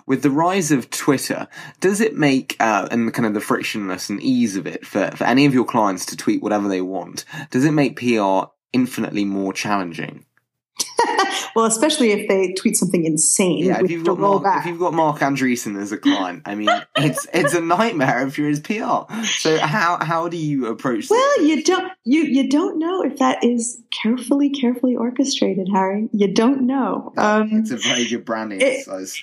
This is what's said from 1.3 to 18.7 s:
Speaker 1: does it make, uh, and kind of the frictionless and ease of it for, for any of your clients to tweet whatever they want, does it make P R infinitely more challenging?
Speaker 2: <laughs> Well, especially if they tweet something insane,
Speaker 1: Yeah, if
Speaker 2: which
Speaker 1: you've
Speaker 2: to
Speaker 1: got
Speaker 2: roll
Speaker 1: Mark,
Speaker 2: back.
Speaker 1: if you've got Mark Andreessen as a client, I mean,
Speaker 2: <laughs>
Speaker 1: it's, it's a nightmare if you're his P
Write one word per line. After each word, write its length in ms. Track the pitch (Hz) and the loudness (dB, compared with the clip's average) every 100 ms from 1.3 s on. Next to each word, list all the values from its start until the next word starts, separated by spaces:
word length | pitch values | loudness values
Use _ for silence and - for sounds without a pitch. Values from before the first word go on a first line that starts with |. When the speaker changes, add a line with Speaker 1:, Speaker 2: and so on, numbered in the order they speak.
| 92 - - - - | -6 -8 -14 -18 -2
Speaker 1:
does 200 | 185 202 | 0 2
it 160 | - - | 0 2
make, 400 | 147 131 - - | 2 2 -2 -2
uh, 300 | 113 101 92 | 2 2 0
and 220 | 117 113 | -2 0
kind 140 | 120 113 | 0 -2
of 80 | |
the 60 | 104 | -2
frictionless 680 | - 120 - 110 98 92 - | -2 -2 -2 -6 -6 -8 -6
and 100 | 101 | -4
ease 340 | 131 127 113 95 | 0 2 2 0
of 100 | 78 | -6
it 200 | - - | -10 -6
for, 240 | 104 90 | -2 -2
for 140 | - | -4
any 200 | - 131 | 0 4
of 80 | 143 | 4
your 140 | 127 107 | 4 2
clients 400 | 123 104 90 - | 0 0 -2 -8
to 100 | 151 | -4
tweet 260 | - 98 | -2 -2
whatever 260 | 104 104 101 | 0 0 0
they 120 | 92 | -2
want, 460 | 92 92 87 - - 156 - | -4 -6 -10 -14 -14 -14 -4
does 160 | 131 151 | 2 2
it 60 | |
make 240 | 151 127 - | 4 0 0
P 220 | 123 110 | 0 2
R 320 | 98 95 - _ - | 2 0 -2 _ -2
infinitely 540 | 123 123 - 110 104 101 | 0 0 -2 -4 -2 -2
more 260 | 98 95 | -2 -4
challenging? 720 | - 104 101 85 80 - - _ _ _ _ _ - - - | -4 -2 -2 -4 -8 -10 -12 _ _ _ _ _ -10 -4 -2
Speaker 2:
<laughs> 200 | 453 - 381 508 - | 0 0 -2 -2 -2
Well, 120 | 226 226 | 0 2
especially 460 | 220 302 302 226 | 2 2 2 2
if 160 | 202 - | 2 2
they 260 | 190 180 | 2 2
tweet 220 | 185 226 - | 0 0 0
something 280 | 180 175 | 0 0
insane, 600 | 160 156 - - 185 - | 0 0 0 2 2 2
Speaker 1:
Yeah, 120 | 185 - | 0 2
if 60 | |
Speaker 2:
which 80 | 185 | 0
Speaker 1:
you've 140 | 170 | 0
Speaker 2:
to 80 | 170 | -2
Speaker 1:
got 60 | 180 | 2
Speaker 2:
roll 220 | 202 196 | 2 4
Speaker 1:
Mark, 40 | |
Speaker 2:
back. 200 | 196 170 | 2 0
Speaker 1:
if 60 | 175 | -2
you've 80 | 170 | -2
got 160 | 175 | 0
Mark 260 | 160 156 151 | 2 0 2
Andreessen 580 | 139 135 127 120 110 98 | 0 0 0 0 -4 -6
as 140 | 101 | -6
a 60 | 107 | 0
client, 440 | 285 285 92 87 - | 0 0 -2 -8 -10
I 80 | |
mean, 140 | 104 - - | -4 0 -2
Speaker 2:
<laughs> 140 | - - | -2 0
Speaker 1:
it's, 300 | 147 - - | 0 -2 -2
it's 200 | 175 190 | 0 0
a 80 | 170 | 0
nightmare 680 | 165 185 226 160 135 123 135 | 0 2 2 2 2 2 -2
if 120 | 151 | -2
you're 100 | 147 | -2
his 120 | 147 | -2
P 200 | - | -2